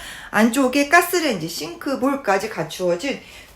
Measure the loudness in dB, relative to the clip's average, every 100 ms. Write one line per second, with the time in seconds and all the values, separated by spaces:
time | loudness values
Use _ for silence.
0 | -6 -16 -4 2 2 4 2 2 4 4
1 | 4 2 0 -2 -4 -6 -10 -8 -6 -2
2 | 0 0 2 0 0 -6 -6 -2 0 0
3 | -2 -6 -10 -20 -12